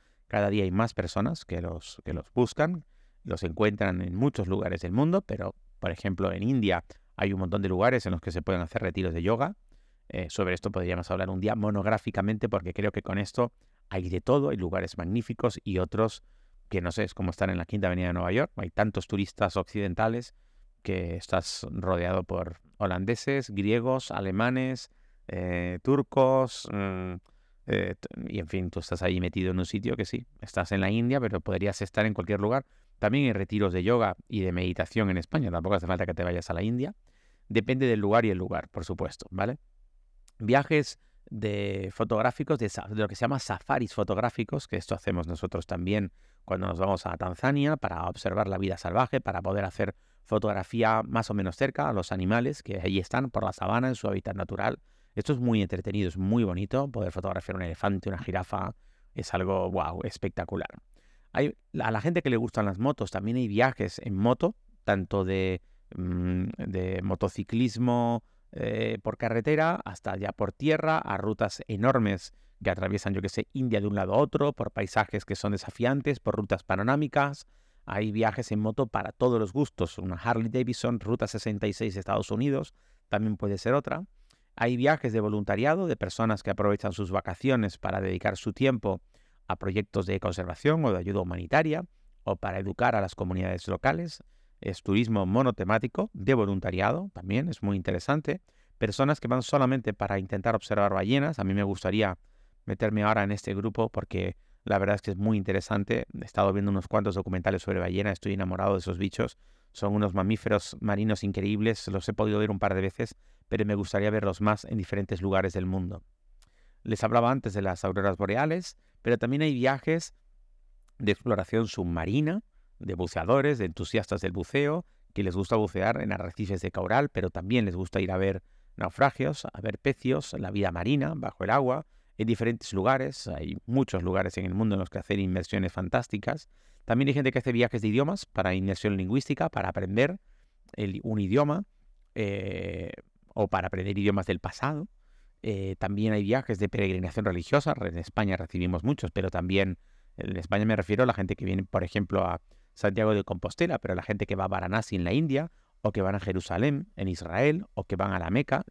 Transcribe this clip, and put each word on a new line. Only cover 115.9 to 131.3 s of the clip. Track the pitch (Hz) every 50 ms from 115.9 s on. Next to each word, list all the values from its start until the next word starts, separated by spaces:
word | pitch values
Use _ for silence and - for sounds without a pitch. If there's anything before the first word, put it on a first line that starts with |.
| 92 85 - _ _ _ _ _ - - - _ _ _ _ - _ _
Les | - - 110 - -
hablaba | 110 113 120 117 120
antes | 131 139 - 117 95
de | 104
las | 98 95 90 - -
auroras | 98 92 98 98 101 92 87
boreales, | 101 95 101 120 143 156 160 180 175 - - - _ _ _ _ -
pero | 120 120 110
también | - 120 131 143 156
hay | 156 139
viajes | 123 123 127 139 135 - - 160 165 - - - _ _ _ _ - - _ _ _ _ _ - - _ _ _ -
de | - 101
exploración | 101 - - 127 113 98 92 - - 110 113 107
submarina, | - - 92 87 85 82 80 87 104 139 151 151 170 214 - _ _ _ _ _ _ -
de | - 98 95
buceadores, | 85 90 85 - - 80 90 123 139 131 147 147 120
de | 104
entusiastas | 90 80 - 95 - - 107 98 - 101 101
del | - 92
buceo, | 87 95 90 - - 135 143 143 151 175 175 - _ _ _ _ _
que | - 101
les | 95 85
gusta | 95 98 - 117
bucear | 110 107 95 - 95 95 107 123 -
en | - 104
arrecifes | 98 - 90 90 - - 107 92 98 87
de | - 92
coral, | - 95 95 92 104 131 147 143
pero | - - 92 90
también | - 85 85 95 120 123 110
les | 98 85
gusta | 90 95 92 - 98
ir | 95 90
a | 92 92
ver | 95 98 95 95 - _ - - - - - -
naufragios, | 110 90 - - 135 139 - - 131 143 151 - -
a | - - -
ver | 98 107 - -
pecios, | - 143 135 - - 127 131 151 147 - -
la | - - 92
vida | 101 101 98 92
marina | 85 85 85 110 143 143 131 - -
bajo | 151 - -